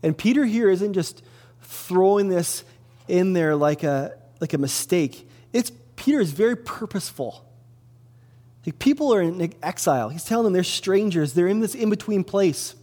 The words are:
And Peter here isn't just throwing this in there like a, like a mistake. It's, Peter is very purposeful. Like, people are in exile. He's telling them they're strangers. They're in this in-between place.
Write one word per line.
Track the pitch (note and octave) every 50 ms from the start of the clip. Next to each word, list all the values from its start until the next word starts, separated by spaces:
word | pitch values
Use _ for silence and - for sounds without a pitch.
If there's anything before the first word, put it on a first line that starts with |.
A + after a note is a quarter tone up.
| -
And | D#3+ D#3+
Peter | - - G#3 B3 C#4+ C#4+
here | A#3 G#3+ A#3 A#3 G3
isn't | F#3+ F3+ G3+ G#3 G3
just | F#3 E3 - - - - - - - - - _ -
throwing | - - - - - - F3+ F#3 F#3 F#3+ G3+ G3+ G3+
this | G3 F#3 F3 E3 - - - - - - - - - _ - -
in | - F3+ F3+ F#3 F#3+ F#3
there | F3 D#3+ D#3 D3+
like | D3 D3 D3 D3+ D3 -
a, | D3+ C#3 C3+ C#3+ - - - - - _ -
like | E3+ - -
a | D3
mistake. | C#3 C3+ - - - - F#3 F3 D#3 C3 - - - - - - - _
It's, | - A#3 A#3+ - - - - - -
Peter | - - C4 D4 D4
is | G#3 D#3+
very | C#3+ C#3+ G#3+ A#3 B3
purposeful. | - - - - - A3 G#3 - G3 - - - - C3+ A2 - - - - - - _ - - _ _ - - - - - - - - - - - - - _ - -
Like, | E3+ D3+ -
people | - C4+ D4 C#4+ D4+ C#4 A#3
are | G3+
in | F3+ E3 F3 F#3 E3 E3 - - -
exile. | D#3 F#3 - - F3+ D3 B2+ A2+ G#2+
He's | C#3+ E3+ -
telling | - A3 A#3 A#3
them | G#3+ F#3
they're | F3+ F3
strangers. | - - - - F#3+ F#3+ G3 G#3+ G#3+ F3 E3+ D3+ C#3+ B2+
They're | E3+ F3
in | F3+ G3+ A3
this | A3+ G3+ -
in-between | - A3+ G#3+ G#3 G#3 - - G#3+ G3 F#3
place. | - - G3 G3 F3+ C#3 - - - - -